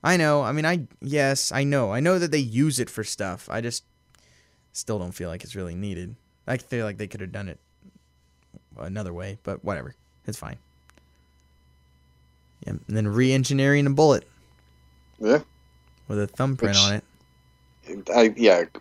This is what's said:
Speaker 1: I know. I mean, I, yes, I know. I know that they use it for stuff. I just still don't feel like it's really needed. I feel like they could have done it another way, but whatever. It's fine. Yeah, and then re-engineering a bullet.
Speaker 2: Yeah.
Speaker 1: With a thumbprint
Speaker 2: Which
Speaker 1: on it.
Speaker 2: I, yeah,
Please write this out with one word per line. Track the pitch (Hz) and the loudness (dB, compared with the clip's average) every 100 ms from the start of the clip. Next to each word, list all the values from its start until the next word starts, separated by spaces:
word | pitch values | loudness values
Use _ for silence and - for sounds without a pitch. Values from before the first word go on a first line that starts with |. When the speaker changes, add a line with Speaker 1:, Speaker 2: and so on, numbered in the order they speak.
| 151 | 2
Speaker 1:
I | 180 | 4
know. | 156 147 | 4 4
I | 123 | 2
mean, | 147 156 | 0 0
I, | 175 131 _ | 0 -4 _
yes, | - 147 135 135 - | -4 0 2 2 -2
I | 123 139 | 0 0
know. | 143 113 | 2 0
I | 110 | 0
know | 156 185 | 2 2
that | 170 | 2
they | 151 | 0
use | 127 110 151 131 | 0 2 2 2
it | 117 | -4
for | - | -6
stuff. | 107 - 98 87 - | -8 -6 -6 -8 -8
I | 107 | -8
just | 117 120 _ _ _ _ _ _ _ _ _ | -6 -8 _ _ _ _ _ _ _ _ _
still | - - 107 | -14 -6 -4
don't | 90 | -6
feel | 92 87 | -8 -10
like | 85 | -10
it's | - 98 | -12 -10
really | 90 87 | -8 -8
needed. | 101 87 90 113 _ _ - | -8 -8 -10 -14 _ _ -8
I | 127 | -8
feel | - 123 110 | -6 -6 -6
like | 95 | -6
they | 104 | -10
could | 104 | -10
have | 95 | -12
done | 85 98 | -10 -12
it | 80 _ _ - _ _ _ _ _ _ - _ - | -14 _ _ -20 _ _ _ _ _ _ -20 _ -14
another | 71 98 92 | -10 -8 -8
way, | 85 98 101 | -8 -10 -10
but | - 98 - | -10 -8 -6
whatever. | 90 64 - _ _ - | -6 -8 -16 _ _ -14
It's | - | -12
fine. | - - _ _ _ _ _ _ _ 988 988 988 988 988 _ _ _ _ _ _ _ _ - | -12 -16 _ _ _ _ _ _ _ _ _ _ _ _ _ _ _ _ _ _ _ _ -10
Yeah, | |
and | 104 - | -10 -4
then | 107 104 | -2 0
re-engineering | 107 127 135 127 139 139 143 143 | 2 2 2 2 2 4 4 4
a | |
bullet. | 139 156 127 - _ _ _ _ _ _ _ _ _ | 4 6 6 0 _ _ _ _ _ _ _ _ _
Speaker 2:
Yeah. | 107 147 - _ _ _ _ _ - | 2 2 2 _ _ _ _ _ -8
Speaker 1:
With | 104 | -4
a | 101 | -4
thumbprint | - 131 131 107 98 | -2 -2 0 0 2
Speaker 2:
Which | 101 | 2
Speaker 1:
on | |
it. | 104 - _ _ _ _ _ _ _ - 92 - 117 | 0 -8 _ _ _ _ _ _ _ -16 -16 0 4
Speaker 2:
I, | 113 107 | 4 6
yeah, | 113 90 85 - | 6 6 4 -6